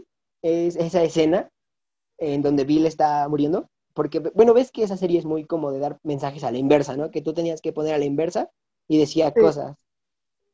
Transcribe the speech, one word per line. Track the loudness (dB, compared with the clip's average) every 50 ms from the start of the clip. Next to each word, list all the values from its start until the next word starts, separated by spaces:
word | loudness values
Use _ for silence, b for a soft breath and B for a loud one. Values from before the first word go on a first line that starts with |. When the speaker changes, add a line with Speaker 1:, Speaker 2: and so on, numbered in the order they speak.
| -10 _ _ _ _ _ _ _ -2
Speaker 1:
es | -2 0 0 0 -2 -2
esa | -2 -4 -2 0 0 0
escena | 0 2 2 2 2 2 0 -2 -4 _ _ _ _ _ _ _ _ _ _ _ _ _ -8
en | -6 -4 -2 0 0
donde | 0 0 0 2
Bill | 2 2 2 2
está | 2 0 0 0 0 2 0 -2 0
muriendo, | 0 0 0 0 0 -2 -4 _ _ _ _ _ _
porque, | -6 -4 -4 -4 -6
bueno, | -6 -2 4 4 6 6 6
ves | 4 4 0 -2
que | -4 -4
esa | -4 -2
serie | -2 -2 0 0 0
es | 0
muy | 0 -4 -4 -4
como | -4 -4 -4 -4 -4 -4
de | -4
dar | -4 -6 -8 -8 -8
mensajes | -6 -6 -6 -6 -8 -8 -6 -6
a | -6 -4
la | 0
inversa, | 2 4 4 4 4 0 -4
¿no? | -6 -6 -6
Que | -6 -6 -6
tú | -6 -4
tenías | -4 -4 -4 -4 -6 -6
que | -8 -6
poner | -4 -4 -2 -2
a | -2
la | -2
inversa | -2 -2 -2 -2 -2 -2 -4 -6 -6 _ _ _ _ _ _ _ 0
y | 2 2
decía | 2 2 2 0 0 0 4
Speaker 2:
Sí. | 4
Speaker 1:
cosas. | 4 4 4 0 -6 -10 -12 _ _ _ _ _ _ _ _ _ _ _ _ _ _ _